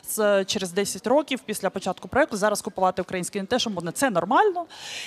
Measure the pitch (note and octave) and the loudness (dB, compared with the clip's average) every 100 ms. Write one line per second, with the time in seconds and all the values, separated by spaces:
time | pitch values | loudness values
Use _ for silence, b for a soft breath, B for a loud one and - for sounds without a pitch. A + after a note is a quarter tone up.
0 | - - G#3 G3+ F#3+ G#3 F#3+ F3 G3 G3 | -8 0 4 4 2 -2 -2 -2 -2 -2
1 | A3 C#4 D4 C4 - G#3+ F#3+ F#3 F#3+ F3+ | 2 2 2 -4 -6 -4 -4 -4 -6 -6
2 | F#3+ A#3+ D#4 G#3+ G#3 G3+ - - F#3 F#3 | -2 0 0 2 0 0 -4 0 0 0
3 | F3+ F#3 F3 G3+ F#3+ A#3+ A#3 F3+ E3+ - | -4 -4 -4 -6 -2 -2 0 -4 -6 -2
4 | C4+ F3 G3 D4 G#4+ F4 E4 B B B | 0 2 2 4 4 0 -6 B B B